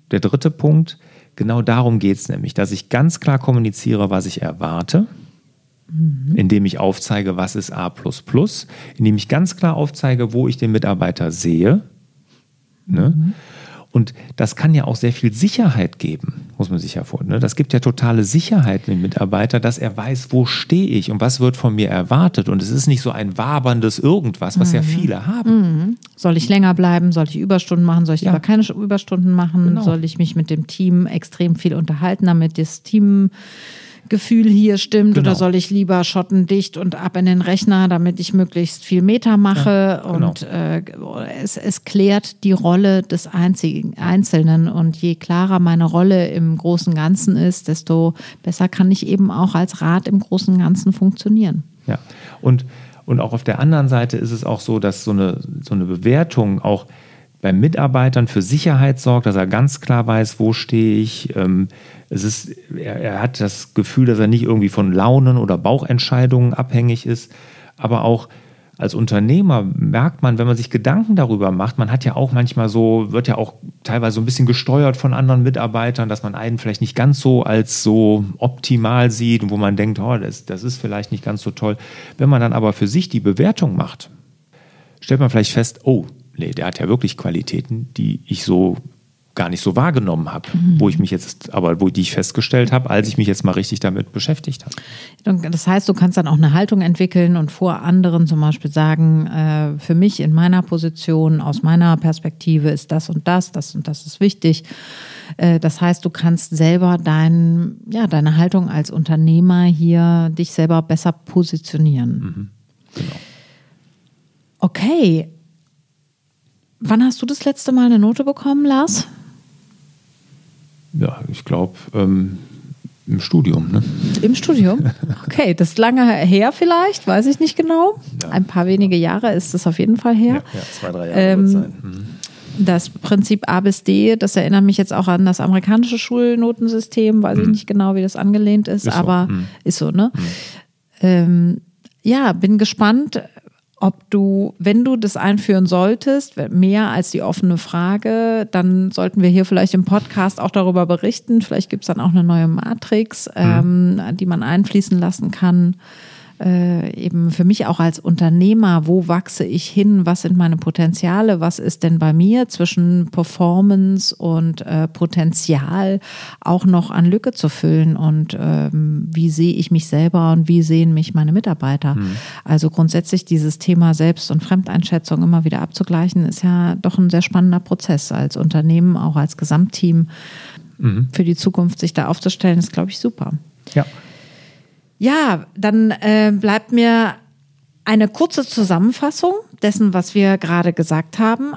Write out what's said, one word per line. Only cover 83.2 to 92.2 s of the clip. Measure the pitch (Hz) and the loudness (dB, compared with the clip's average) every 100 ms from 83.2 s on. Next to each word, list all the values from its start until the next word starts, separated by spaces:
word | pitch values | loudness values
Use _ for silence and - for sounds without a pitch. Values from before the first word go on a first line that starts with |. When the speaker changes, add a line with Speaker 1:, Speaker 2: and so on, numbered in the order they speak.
| 104 95 165 - 156 90 | -2 2 0 2 -2 -2
Speaker 1:
macht, | - - - - _ _ _ _ _ _ _ _ | -6 -10 -20 -20 _ _ _ _ _ _ _ _
stellt | - 135 | -2 2
man | 135 | 2
vielleicht | 113 104 | 2 0
fest, | - 113 - | 0 -4 -4
„Oh, | - 123 80 - - - | 0 0 -2 -14 -20 -10
nee, | 85 | -8
der | - 87 | -6 -8
hat | 90 | -6
ja | 90 | -2
wirklich | 123 98 - | 0 -2 -4
Qualitäten, | - 82 - - - 113 120 - | -4 -4 -4 -8 -6 -8 -8 -4
die | 55 - - | -4 -4 -6
ich | - | -8
so | - 90 92 - - _ _ _ _ | 0 2 2 -2 -10 _ _ _ _
gar | - 87 | -6 -4
nicht | 87 | -2
so | - 92 | -2 0
wahrgenommen | 151 139 101 80 78 | 2 0 -2 -4 -4
hab“, | 78 - | -8 -6
Speaker 2:
Mhm. | 175 175 165 | 0 2 4
Speaker 1:
wo | 104 | 2
ich | 151 | 2
mich | 95 | -2
jetzt, | 92 - - - | -2 -8 -16 -8
aber | - 87 85 | -4 0 2
wo, | 95 | 0
die | - | 0
ich | 90 | -4
festgestellt | - | -2